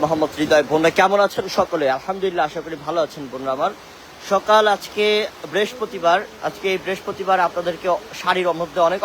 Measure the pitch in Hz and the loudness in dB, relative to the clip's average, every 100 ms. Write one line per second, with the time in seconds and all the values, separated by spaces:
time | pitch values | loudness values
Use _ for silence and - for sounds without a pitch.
0 | 147 160 151 143 151 151 131 156 160 180 | 2 0 0 -2 2 4 4 2 2 4
1 | 190 202 196 - 196 - 185 165 135 131 | 4 4 2 0 -4 -2 0 0 0 -2
2 | - 196 190 175 151 165 151 160 147 170 | -4 -4 -2 -2 -2 -4 -10 -10 -4 -2
3 | 151 151 135 127 135 131 175 208 - - | -2 -4 -12 -8 -4 -2 -2 -4 -18 -20
4 | - - - 196 - 214 214 196 - 208 | -20 -12 0 0 6 6 6 2 -2 0
5 | 208 214 208 - 156 175 208 - 220 190 | 2 2 0 -8 -4 -2 -2 -4 -8 0
6 | 170 185 214 - 156 - 190 185 156 190 | 2 2 0 -8 -8 -4 -4 -2 -4 -6
7 | - 190 190 185 170 170 175 160 185 170 | -6 -6 0 2 2 0 -4 -4 -2 -2
8 | - - 175 185 180 160 170 180 165 190 | -4 -8 -2 0 0 -2 -2 2 2 4